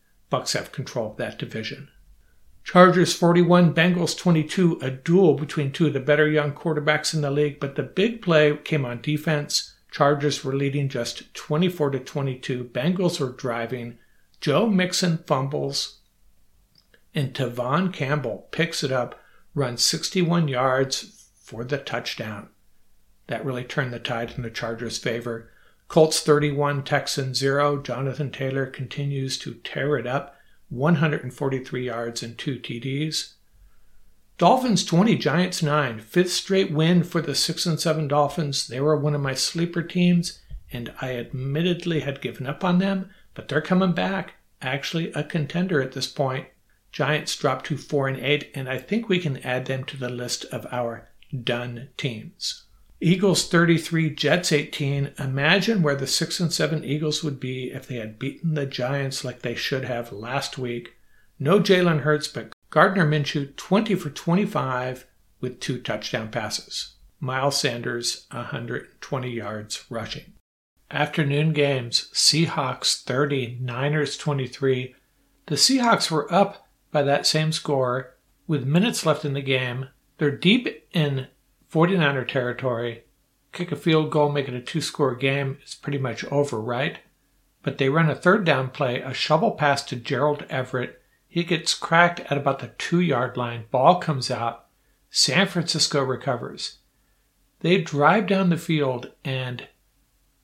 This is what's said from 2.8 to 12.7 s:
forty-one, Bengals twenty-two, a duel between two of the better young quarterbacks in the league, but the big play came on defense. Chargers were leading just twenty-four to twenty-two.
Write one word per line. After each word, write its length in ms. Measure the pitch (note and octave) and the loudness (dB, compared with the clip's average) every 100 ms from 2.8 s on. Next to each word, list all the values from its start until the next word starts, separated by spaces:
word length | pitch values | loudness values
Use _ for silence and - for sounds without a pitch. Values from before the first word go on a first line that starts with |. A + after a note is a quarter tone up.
| F3+ F3 E3 | 8 8 4
forty-one, 600 | - E3+ E3+ E3+ F3 F3 D3 | 4 4 6 6 8 6 6
Bengals 420 | F3 F3 D#3+ - | 4 2 -2 0
twenty-two, 600 | F3+ D#3+ D3 - F3 D#3+ | 2 4 2 2 2 2
a 80 | C3 | -2
duel 460 | C3 - F3 F3+ C#3 | -4 2 6 8 6
between 380 | D3 - C#3 | 0 -2 -2
two 160 | - D#3 | 2 2
of 60 | C3 | 2
the 60 | |
better 300 | B2+ D3 D3+ | 2 2 2
young 220 | D3+ D3 | 0 0
quarterbacks 600 | C#3 E3+ D3+ D3 D3+ - | -2 -4 -2 0 0 0
in 80 | D#3+ | -2
the 100 | C#3+ | 0
league, 280 | C#3+ D3 C#3 | 0 0 -2
but 160 | C#3 - | -6 -4
the 80 | |
big 400 | B2+ - G#3+ A#3 | -4 0 0 0
play 340 | F3+ D#3+ D3+ D3 | 2 6 6 4
came 280 | - D3+ B2+ | -2 -2 -2
on 180 | A#2+ | -4
defense. 720 | - D3+ E3 D3 D3 - - - _ | -2 -2 0 -2 -2 -4 -6 -12 _
Chargers 540 | - C#3+ C#3+ D3 - C#3 | 2 4 4 2 -2 -2
were 100 | C#3 | -2
leading 340 | C#3 C#3+ C#3 | 0 0 -2
just 460 | B2 A#2 - - - | -2 -6 -8 -14 -16
twenty-four 560 | - D3+ F3+ F3+ C#3+ | -4 2 2 2 0
to 80 | C3 | 0
twenty-two. 720 | - D3 C3+ B2+ - B2+ A#2+ | -4 -4 -4 -4 -4 -6 -4